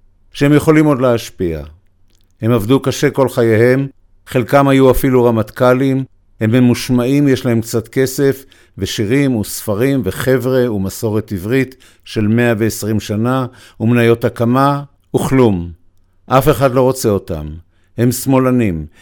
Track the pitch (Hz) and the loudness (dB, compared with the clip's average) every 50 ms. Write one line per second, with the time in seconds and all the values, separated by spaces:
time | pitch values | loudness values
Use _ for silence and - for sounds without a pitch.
0 | _ _ _ _ _ _ - - 143 143 147 143 - 160 156 156 156 151 143 120 | _ _ _ _ _ _ -6 -2 2 2 2 4 4 4 4 4 4 2 2 0
1 | 131 127 117 113 - - - - 92 85 80 76 73 78 80 _ _ _ _ _ | 0 0 0 0 -4 -8 -8 -6 -4 -4 -4 -6 -10 -14 -18 _ _ _ _ _
2 | _ _ _ _ _ _ _ _ 110 113 123 117 101 110 135 131 135 135 120 - | _ _ _ _ _ _ _ _ -2 0 0 0 2 2 0 0 0 -2 -2 -2
3 | - 139 - - 135 120 - 131 117 113 110 104 117 123 127 135 139 139 - _ | -2 -2 0 0 0 0 0 0 2 2 4 4 4 4 2 0 -2 -6 -10 _
4 | _ _ _ _ _ - - 131 117 - 139 139 139 139 135 135 135 131 123 - | _ _ _ _ _ -6 -4 -4 0 2 2 2 4 4 4 4 4 4 4 2
5 | - 135 127 127 120 120 117 110 107 - - - 127 123 127 127 139 135 131 135 | 2 2 2 2 2 2 2 0 -2 -4 -4 0 2 2 2 2 0 -2 -2 -2
6 | 131 - _ _ _ _ _ - 113 107 113 127 123 120 120 120 - - 127 123 | -4 -8 _ _ _ _ _ -4 -2 0 2 4 4 4 2 0 -2 -2 -2 0
7 | 120 127 139 143 147 139 131 120 - 127 117 113 110 - - 113 107 - - 135 | 0 0 0 2 2 2 0 0 0 -2 -2 -2 -2 -4 -4 -6 -6 -4 -2 -2
8 | 131 127 - - 143 139 135 - - _ _ _ _ _ _ - 95 - - - | -2 -2 -2 0 0 0 0 -2 -8 _ _ _ _ _ _ -8 -8 -6 -4 -4
9 | 110 98 127 143 143 135 127 110 101 - - - - - 104 98 127 139 139 135 | -2 0 0 0 0 0 0 -2 -4 -6 -8 -8 -6 -4 -2 0 0 0 0 -2
10 | 107 - - - - 131 131 127 113 131 131 131 123 123 107 101 95 98 - - | -2 -4 -6 -4 -2 0 0 0 0 0 0 0 0 0 -2 -4 -6 -6 -6 -6
11 | - 110 104 110 101 - 104 92 87 107 127 135 135 131 - - _ - _ _ | -6 -4 -4 -4 -4 -6 -8 -8 -6 -2 -2 -2 -2 -4 -6 -14 _ -20 _ _
12 | _ - - 113 107 104 113 117 120 120 117 101 113 107 - - - 104 110 107 | _ -10 -6 -4 -2 0 0 0 0 0 0 0 -2 -2 -4 -4 -6 -4 -4 -4
13 | - - 107 104 113 120 127 131 127 123 - - - - _ - 107 113 120 120 | -4 -6 -4 -4 -2 -2 -2 -4 -4 -6 -10 -16 -20 -20 _ -4 -2 0 2 2
14 | 117 117 117 113 127 117 110 - 117 117 123 131 139 139 143 143 143 - _ _ | 4 2 2 2 0 -4 -4 -2 -2 0 2 2 2 2 0 -2 -6 -12 _ _
15 | _ _ - - - 156 135 131 127 113 98 87 85 85 82 - _ _ _ _ | _ _ -4 -4 -2 0 2 2 4 2 2 -2 -6 -10 -14 -18 _ _ _ _
16 | _ _ _ _ _ - 123 135 - 156 139 104 139 135 123 135 127 131 131 - | _ _ _ _ _ -2 0 2 2 2 2 2 0 0 2 2 2 0 0 0
17 | - 113 101 95 - - 90 78 76 76 78 82 - _ _ _ _ _ _ - | 0 0 0 -2 -2 -6 -8 -8 -10 -10 -14 -16 -18 _ _ _ _ _ _ -2
18 | 117 123 120 - - 135 135 131 131 127 127 123 117 101 87 78 78 71 _ _ | 0 0 0 -2 -2 0 2 2 2 2 2 0 0 0 -2 -4 -8 -12 _ _